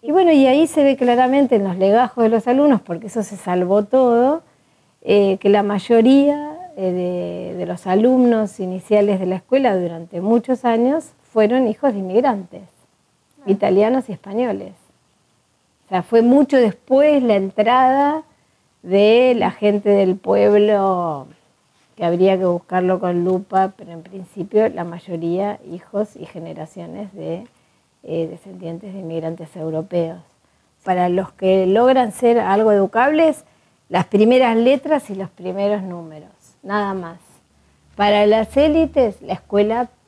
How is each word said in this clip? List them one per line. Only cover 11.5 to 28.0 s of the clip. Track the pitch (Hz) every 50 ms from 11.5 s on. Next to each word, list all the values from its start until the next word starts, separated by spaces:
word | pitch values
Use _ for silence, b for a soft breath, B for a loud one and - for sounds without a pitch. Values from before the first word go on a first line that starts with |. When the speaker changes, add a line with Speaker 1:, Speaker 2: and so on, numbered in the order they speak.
| 240 262 262 220
Speaker 1:
hijos | 214 _ - 277
de | 220 202
inmigrantes, | 190 185 180 220 254 277 - 202 185 170 - 185 196 170 _ _ _ _ _ _ _ _ _ _ _ _ _
Speaker 2:
Claro. | _ 277 202
Speaker 1:
italianos | 196 196 202 196 185 190 208 226 254 262 247 -
y |
españoles. | 190 - _ 196 196 226 247 240 196 196 196 190 190 _ _ _ _ _ _ _ _ _ _ _ _ _ _ _ _ _ _ _ _ _ _
O | _
sea, | 196 180
fue | 170 - 233 233
mucho | 226 240 262 277 294 277 285
después | 262 240 214 - - _ _ 262 269 294 302 294 285
la | 254 233 214
entrada | 202 190 190 - - 214 214 247 254 262 254 262 277 285 285 302 320 311 _ _ _ _ _ _ _ _ _ _ _
de | _ 175 185 196 208 214 226 240 254 254 247
la | 233 196 190
gente | 185 - 208 208 202 208 202 214
del | 202 202 196 185 185
pueblo, | 196 _ - 196 202 202 208 208 208 208 208 214 202 196 196 185 180 175 165 151 139 131 - 156 _ _ _ _ _ _ _ _ _ _ _ _
que | - -
habría | 170 170 175 185 196 196 180
que | 190
buscarlo | 180 175 175 _ _ - 185 180 180 185 180
con | - 180 175 175 175
lupa, | 185 185 180 196 _ - 190 190 190 196
pero | _ 190 170
en | 170 165
principio | 160 185 190 196 185 - _ 202 180 202 - 214 220 -
la | - - 170
mayoría | 170 170 175 - - 180 165 165 170 170 185 196 202 208 - - -
hijos | 170 180 - _ - 202 214 208 _
y | - 156
generaciones | 160 - 175 165 165 160 160 156 156 _ 190 170 170 165 190 214 196
de, | 185 202 160 160 165 180 220 247 _ _ _ _ _ _ _ _ _ _